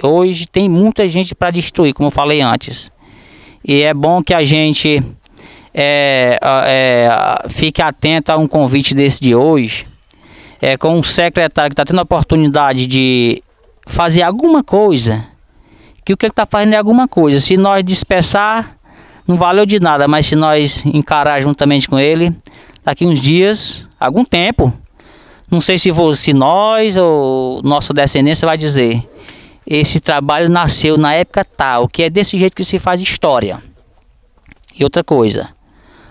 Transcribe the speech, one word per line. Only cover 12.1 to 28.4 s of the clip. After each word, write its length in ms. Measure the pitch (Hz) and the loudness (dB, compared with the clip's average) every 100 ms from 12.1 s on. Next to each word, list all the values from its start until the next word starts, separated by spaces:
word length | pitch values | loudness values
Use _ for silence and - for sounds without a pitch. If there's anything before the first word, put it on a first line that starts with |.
| 170 156 165 151 147 143 131 127 | -2 0 2 2 2 0 0 -2
de 560 | 131 131 127 120 - _ _ _ _ - | 0 2 2 0 -2 _ _ _ _ -10
fazer 360 | - 170 165 | -2 0 2
alguma 380 | 175 214 330 311 | 0 0 2 2
coisa, 640 | - 196 214 143 113 110 110 _ _ _ _ _ - - | 0 0 2 2 0 -4 -8 _ _ _ _ _ -20 -14
que 80 | - | -6
o 60 | 196 | -4
que 80 | 214 | -4
ele 80 | |
tá 120 | - 208 | -4 -2
fazendo 280 | 214 214 | 0 2
é 20 | 214 | 2
alguma 320 | 208 240 254 | 2 2 2
coisa. 320 | - 156 139 | 2 2 2
Se 160 | 139 190 | 2 2
nós 260 | 196 196 | 2 2
dispersar, 960 | 185 190 - 185 170 202 208 220 220 - _ - - - - | 0 -2 0 0 0 0 0 -2 -6 -14 _ -20 -20 -12 -2
não 120 | 175 | 0
valeu 280 | 175 190 208 | 2 2 2
de 140 | 208 | 2
nada, 260 | 170 147 143 | 2 2 2
mas 200 | 151 151 | 2 0
se 100 | 156 | 0
nós 500 | 156 151 147 - 147 | 2 2 0 -2 -2
encarar 540 | 151 143 151 143 143 | -2 0 0 0 0
juntamente 480 | 139 143 143 143 131 | -2 0 0 0 0
com 100 | 135 | 0
ele, 380 | 143 160 170 165 - - - - | 0 0 -2 -4 -12 -20 -20 -10
daqui 220 | - 147 175 | -6 -2 0
uns 160 | 151 | 0
dias, 640 | 135 170 190 208 - - - - | 2 2 2 0 -4 -8 -12 -6
algum 280 | 127 175 254 | -2 0 0
tempo, 480 | - 185 - 135 113 - _ - - - - - | 0 -2 0 -2 -2 -14 _ -20 -20 -20 -16 -4
não 120 | 175 | -2
sei 160 | 156 185 | 0 0
se 140 | 185 | 0
vou, 220 | 165 165 | 2 2
se 200 | 143 - | 0 0
nós 640 | 139 135 180 214 220 220 190 | 2 2 2 0 0 0 2
ou 640 | 175 151 135 131 127 135 | 2 2 0 -2 -4 -4
nossa 300 | 135 147 - | -2 -2 -2
descendência 520 | 147 139 147 143 156 | 0 0 2 0 0